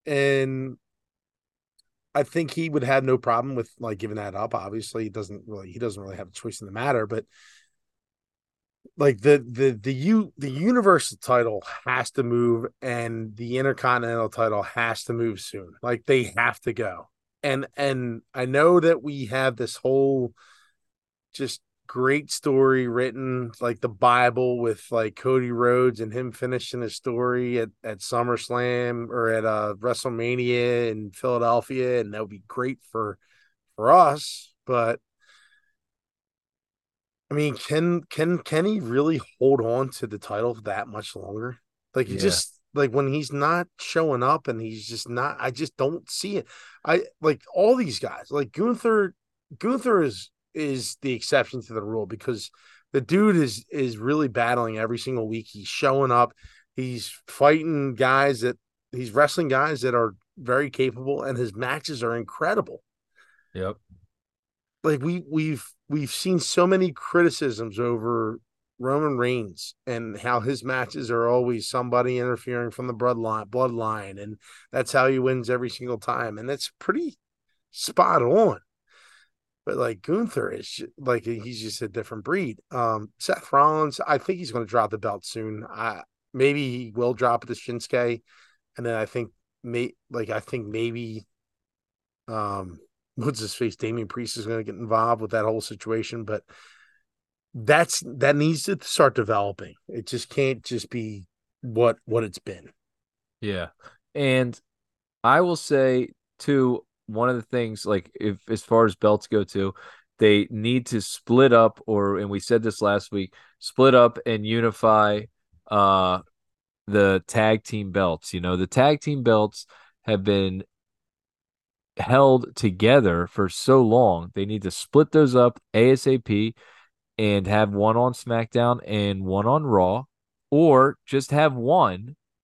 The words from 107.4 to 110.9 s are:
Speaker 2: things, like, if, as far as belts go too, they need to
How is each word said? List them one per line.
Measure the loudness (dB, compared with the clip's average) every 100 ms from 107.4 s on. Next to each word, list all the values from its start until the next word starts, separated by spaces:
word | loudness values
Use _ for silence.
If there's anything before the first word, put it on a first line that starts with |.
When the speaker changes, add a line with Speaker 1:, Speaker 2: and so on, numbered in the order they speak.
Speaker 2:
things, | -2 -4 -4 -6 -2
like, | -2 -2 -6
if, | -4 -4 -4
as | -6
far | 2 4 4
as | 4
belts | 2 2 2
go | 0
too, | 0 -2 -4 -4 -18 -20 _ 2
they | 6 6 4
need | -2 0 0
to | 0